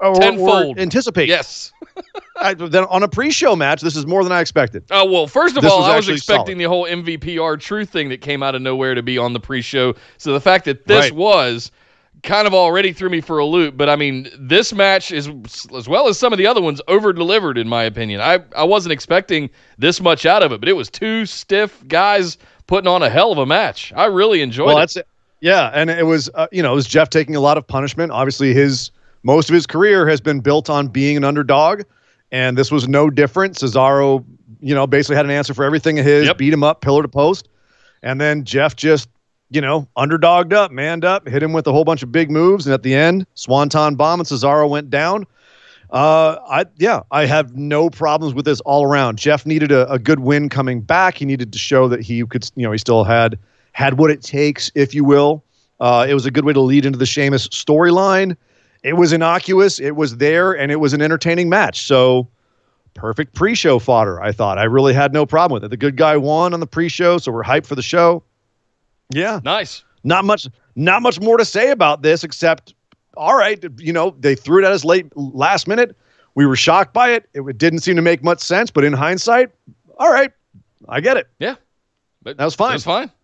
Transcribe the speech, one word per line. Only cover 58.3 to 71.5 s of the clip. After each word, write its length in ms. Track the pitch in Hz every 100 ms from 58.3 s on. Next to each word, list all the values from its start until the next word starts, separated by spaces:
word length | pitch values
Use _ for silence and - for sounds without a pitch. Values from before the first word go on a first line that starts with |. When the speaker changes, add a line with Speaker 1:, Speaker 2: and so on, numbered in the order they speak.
| 165 _ _ _ _
Speaker 1:
It 120 | 131
was 200 | 170 175
innocuous, 640 | 165 165 175 - 190 196 -
it 120 | 135 151
was 220 | 151 117
there, 340 | 147 165 185
and 180 | 165 139
it 60 | 151
was 160 | 147
an 80 | 147
entertaining 480 | 151 160 170 170 175
match. 340 | 196 147 - -
So, 420 | 135 127 127 123 _ _ _ _ _ _
perfect 420 | - 107 110 151
pre-show 440 | - 196 - 165 123
fodder, 420 | 117 120 104 85
I 100 | 104
thought. 280 | 107 104 95
I 60 |
really 280 | 113 127 139
had 220 | 131 139
no 100 | 147
problem 300 | 147 156 175
with 100 | 117
it. 40 | 104
The 60 | 117
good 180 | 143 135
guy 220 | 156 151
won 340 | 139 156 180
on 80 | 170
the 60 | 160
pre-show, 500 | 165 170 - 175 175
so 160 | 135
we're 100 | 117
hyped 200 | 107 139 -
for 100 | -
the 60 |
show. 400 | - 170 170 170 - _ _ _ _ _ _ _ -
Yeah. 300 | 135 196 208
Speaker 2:
Nice. 420 | 127 208 180 - - _
Speaker 1:
Not 200 | 127 180
much, 240 | 196 208 131 - _ -
not 240 | 165 202
much 160 | 240 175
more 180 | 220 233
to 60 |
say 260 | 220